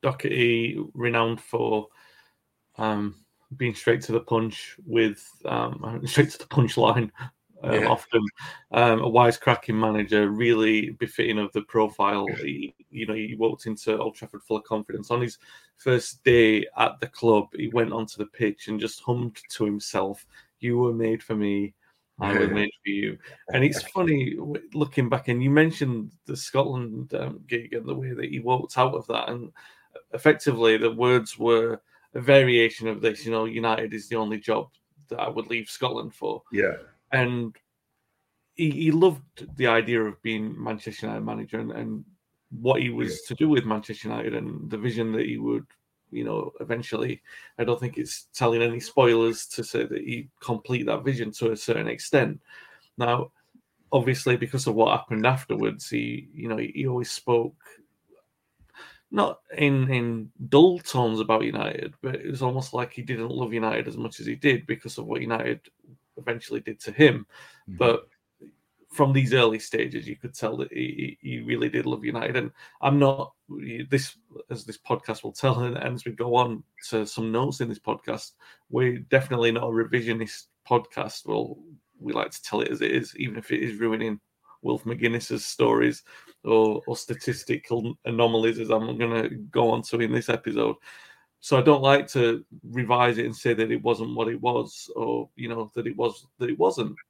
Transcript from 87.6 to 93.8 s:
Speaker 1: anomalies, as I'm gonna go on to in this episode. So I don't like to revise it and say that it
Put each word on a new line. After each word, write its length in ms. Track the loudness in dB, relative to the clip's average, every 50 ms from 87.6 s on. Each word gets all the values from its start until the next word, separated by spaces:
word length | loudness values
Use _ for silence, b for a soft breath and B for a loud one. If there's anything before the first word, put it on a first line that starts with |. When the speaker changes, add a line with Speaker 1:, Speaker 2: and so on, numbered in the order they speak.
| _ -4 -4 -4 -4 -6 -10 _ _
Speaker 1:
anomalies, 540 | -6 0 2 2 4 4 2 2 2 0 0
as 100 | -2 0
I'm 260 | 0 0 0 -2 -4 -2
gonna 320 | -2 -2 0 -2 -2 -4
go 420 | -6 -8 -14 -4 0 2 2 4
on 100 | 2 0 -2
to 180 | -4 -2 -2
in 100 | 0 0
this 180 | 0 -2 0 -2
episode. 460 | -4 -2 -2 -4 -2 0 0 0 -2 -4 B B B B B B B B B B _ _
So 180 | -2 2 2 6
I 40 |
don't 200 | 8 8 6 6
like 260 | 6 6 4 4 4 0
to 360 | 0 2 2 2 2 0 -4 _ -20 -20 _
revise 540 | -8 -6 -6 0 2 4 4 4 4 2 0
it 80 | -2
and 100 | -4 -6
say 180 | -2 0 0 2
that 160 | 2 0 0
it 100 | 0 -2